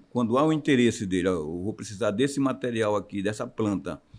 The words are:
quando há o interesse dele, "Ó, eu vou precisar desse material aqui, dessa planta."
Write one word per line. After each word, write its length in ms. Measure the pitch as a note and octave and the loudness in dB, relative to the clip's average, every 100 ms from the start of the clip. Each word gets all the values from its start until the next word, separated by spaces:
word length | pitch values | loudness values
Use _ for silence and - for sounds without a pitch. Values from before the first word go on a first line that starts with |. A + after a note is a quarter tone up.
| - | -8
quando 280 | A#2+ A#2 B2 | -2 0 2
há 60 | |
o 80 | D#3 | 2
interesse 540 | D#3 D3+ C3 A#2 A2 G2+ | 2 2 4 4 2 -2
dele, 220 | F#2 F2+ | 0 2
"Ó, 40 | |
eu 300 | F2 D2+ F2 | 0 -2 -6
vou 100 | G2 | -6
precisar 380 | G#2+ A2 G2+ G#2+ | -8 -10 -4 -2
desse 300 | G2+ C#3 C#3 | 2 0 0
material 560 | C3+ B2+ B2 A2+ G#2+ G#2 | -2 -2 -4 0 0 0
aqui, 260 | - G2+ | -2 -4
dessa 240 | G2 A2+ B2 | -4 -4 -6
planta." 540 | - G#2+ F#2+ F2 D#2 _ | -2 0 0 -4 -10 _